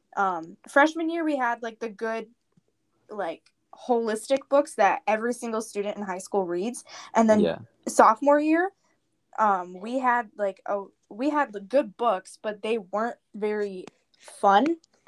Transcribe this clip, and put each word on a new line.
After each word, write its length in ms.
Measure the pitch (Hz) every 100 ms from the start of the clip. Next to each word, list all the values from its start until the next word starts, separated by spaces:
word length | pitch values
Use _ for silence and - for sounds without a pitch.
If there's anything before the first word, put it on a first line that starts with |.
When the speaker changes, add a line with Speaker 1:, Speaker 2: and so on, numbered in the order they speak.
| _ -
Speaker 1:
um, 400 | 196 170 165 196 -
freshman 400 | 277 311 320 320
year 160 | 339
we 120 | 311 277
had, 260 | 240 233
like, 160 | 233 220
the 100 | 226
good, 360 | 196 226 226 226 _ _ _ _ _ _ _ _
like, 320 | 208 170 156 _ _ _ - -
holistic 500 | 233 226 220 - 269 -
books 260 | 277 294
that 280 | - 196 - -
every 260 | 220 233
single 280 | 240 233 220
student 360 | 220 208 202 208
in 60 |
high 160 | 202 180
school 260 | - 202
reads. 400 | 180 175 220 247 - - -
And 140 | 226 220
then 120 | 214
Speaker 2:
Yeah. 180 | 170 - - _ -
Speaker 1:
sophomore 540 | - 214 220 285 294
year, 320 | 302 330 381 - _ _ _ _ _ -
um, 420 | 214 190 180 180
we 180 | 214 262
had, 320 | 254 240 214 -
like, 240 | 202 190 -
a, 180 | 202 190 _ _
we 220 | 208 285
had 220 | 294 262
the 80 | 202
good 360 | 196 262 302 -
books, 420 | 233 185 - -
but 220 | 214 214
they 160 | 220 226
weren't 400 | 180 202 233 - _
very 500 | 208 214 208 208 185 - - _ _
fun, 580 | - - 202 196 285 339 _ _